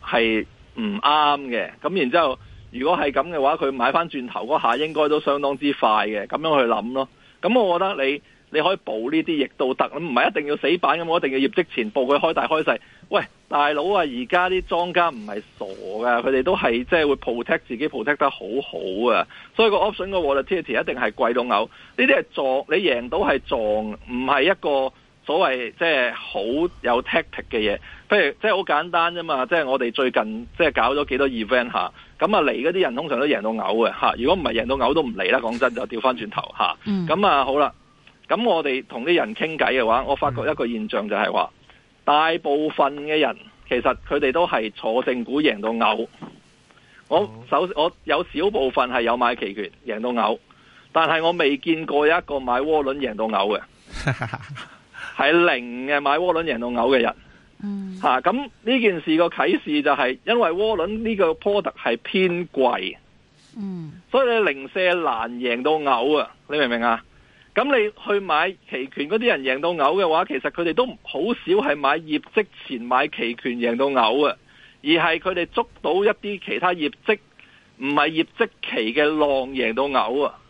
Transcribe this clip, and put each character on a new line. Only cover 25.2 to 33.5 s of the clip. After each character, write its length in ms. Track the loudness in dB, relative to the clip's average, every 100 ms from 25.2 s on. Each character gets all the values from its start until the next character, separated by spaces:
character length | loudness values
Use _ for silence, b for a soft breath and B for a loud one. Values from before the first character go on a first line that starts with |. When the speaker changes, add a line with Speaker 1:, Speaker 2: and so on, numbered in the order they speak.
| -4
Speaker 1:
所 200 | 0 2
謂 220 | 0 -6 -2
即 60 |
係 300 | 0 2 0
好 260 | -2 -8 -6 -2 -2 -2 -2
有 220 | 0 0
tactic 400 | 2 -2 -2 -12 -6
嘅 80 | -2
嘢。 180 | -2 -2 B B B
譬 160 | 2 2
如 40 | 0
即 60 | -2
係 80 | 0
好 80 |
簡 260 | 0 0 0
單 220 | 0 0
啫 100 | -2
嘛， 220 | -4 -2 0
即 80 | 0
係 100 | 2
我 120 | 0
哋 120 | -2
最 180 | 0 0
近 360 | 0 -2 -6 -12 0
即 60 | 0
係 60 |
搞 200 | 2 2
咗 120 | 0 -2
幾 80 | 0
多 100 | 0
event 420 | -2 0 0 0
吓， 200 | -4 -4 B B B
噉 160 | 2 2
啊 40 |
嚟 100 | 2
嗰 200 | 0 -2
啲 100 | 0
人 140 | 0 -2
通 140 | -4
常 100 | 0
都 60 | 2
贏 160 | 2
到 80 |
嘔 240 | 0